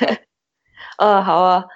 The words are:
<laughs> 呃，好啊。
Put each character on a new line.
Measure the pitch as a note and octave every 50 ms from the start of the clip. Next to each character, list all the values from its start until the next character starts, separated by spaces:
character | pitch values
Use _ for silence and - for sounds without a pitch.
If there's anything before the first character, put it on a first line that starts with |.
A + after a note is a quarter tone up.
| - - A3 - - _ _ _ _ _
<laughs> | _ _ _ _ _ - - - - -
呃， | - G#3+ G3+ G#3 G3
好 | F#3+ E3
啊。 | E3+ F#3 F#3 F#3 F#3 F#3 - -